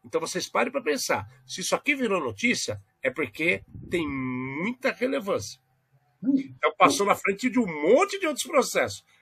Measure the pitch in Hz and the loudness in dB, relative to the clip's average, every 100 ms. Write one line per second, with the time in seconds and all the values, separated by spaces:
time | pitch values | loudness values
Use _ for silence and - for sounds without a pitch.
0 | 120 160 160 180 - 285 285 277 226 147 | -4 -4 -4 -6 -2 0 0 -2 -2 -2
1 | - 123 98 - - - 180 185 - 285 | 0 -2 -2 -18 -14 -8 -2 -2 0 0
2 | 240 190 135 101 - 151 - 101 _ _ | 0 0 -2 -2 0 0 -4 -8 _ _
3 | 131 127 143 - 160 190 - - - 180 | -4 -2 -6 -2 0 0 -6 -18 -4 -2
4 | 151 135 131 127 131 139 196 254 262 - | -2 -4 -4 -4 -6 -4 -6 -2 -4 -2
5 | 254 277 202 135 104 - _ _ _ _ | -2 -2 -2 -4 -4 -16 _ _ _ _
6 | _ _ 233 277 - - 151 - 180 185 | _ _ 0 0 -2 -2 -2 6 6 6
7 | 202 180 196 196 254 254 208 156 151 269 | 2 2 0 -2 0 2 0 0 6 6
8 | 381 392 339 254 262 294 240 175 120 101 | 6 0 -2 -2 0 2 2 0 0 -4
9 | _ _ | _ _